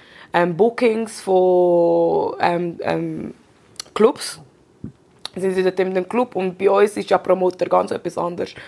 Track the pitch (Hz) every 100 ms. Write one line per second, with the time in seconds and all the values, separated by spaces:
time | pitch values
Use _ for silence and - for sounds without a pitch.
0 | - - - 175 175 165 226 233 247 220
1 | 220 - 190 185 185 180 180 175 170 170
2 | 170 160 156 - - 175 175 - - 165
3 | 165 156 - - _ _ _ - - -
4 | 226 - - - - _ _ _ - -
5 | _ _ - 185 190 185 185 185 185 190
6 | 180 233 247 185 185 180 196 202 208 202
7 | 190 185 - 185 180 - 175 180 185 -
8 | 175 170 175 175 - -